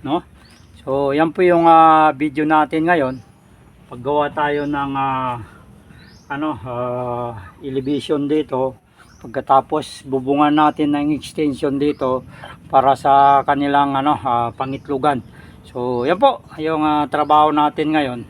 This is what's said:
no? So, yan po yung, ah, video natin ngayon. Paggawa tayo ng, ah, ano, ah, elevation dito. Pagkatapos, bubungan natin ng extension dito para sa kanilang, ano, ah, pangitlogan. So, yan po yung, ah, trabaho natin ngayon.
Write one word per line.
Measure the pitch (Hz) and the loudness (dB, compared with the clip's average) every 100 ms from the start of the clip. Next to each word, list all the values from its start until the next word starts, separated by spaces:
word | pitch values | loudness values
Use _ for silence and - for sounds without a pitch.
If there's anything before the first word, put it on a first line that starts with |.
no? | 135 165 - - - - - - | -4 -6 -6 -20 -20 -20 -20 -16
So, | - 139 139 | -4 -2 0
yan | 143 165 | 0 0
po | 170 | 2
yung, | 180 170 | 4 6
ah, | 165 160 160 156 156 | 6 8 8 6 4
video | 131 151 139 | 2 -4 -2
natin | 151 156 151 160 | 2 2 2 0
ngayon. | 165 175 131 131 - _ _ _ _ _ - | 2 2 0 -4 -16 _ _ _ _ _ -20
Paggawa | 123 123 147 147 | -10 -2 -2 -2
tayo | 147 147 147 143 | -2 -2 -2 -4
ng, | 147 139 | -4 -4
ah, | 139 135 131 127 120 104 - - - - - - - _ | -4 -4 -4 -6 -8 -12 -20 -20 -20 -20 -20 -20 -20 _
ano, | 143 156 143 127 | -8 -6 -8 -10
ah, | 120 123 123 123 120 120 110 92 - | -8 -6 -6 -6 -6 -8 -12 -18 -16
elevation | 143 135 131 147 - 147 143 | -8 -6 -4 -6 -4 -4 -2
dito. | 151 135 127 131 127 _ _ - - | -2 -2 -4 -4 -6 _ _ -20 -20
Pagkatapos, | 123 135 131 135 131 156 135 - | -12 -10 2 2 2 -6 -6 -16
bubungan | 139 131 127 143 147 | -6 -6 -2 2 2
natin | 151 151 147 147 | 4 2 0 -2
ng | 147 147 | -2 -2
extension | 143 - - 151 127 147 135 | -4 -6 -4 -4 -2 -4 -2
dito | 147 147 131 127 127 - - - - | -2 -2 -2 -4 -6 -20 -20 -20 0
para | 139 131 | 2 4
sa | 131 143 139 139 139 135 | 2 4 6 6 4 2
kanilang, | 143 143 143 143 | -2 2 2 2
ano, | 135 143 139 | 0 0 -2
ah, | 131 120 117 | 0 -2 -2
pangitlogan. | - 131 139 - 139 147 131 - - - - | -6 -8 -8 -6 -2 0 -2 -8 -20 -20 -20
So, | - 127 123 120 | -14 -8 -4 -2
yan | 131 185 | -2 2
po | 269 240 - - | 2 0 -12 -8
yung, | 156 156 | -4 -2
ah, | 151 151 147 | 0 0 -2
trabaho | 151 147 151 151 | -2 4 4 4
natin | 151 147 151 151 | 2 0 0 -2
ngayon. | 156 139 123 | -2 -2 -6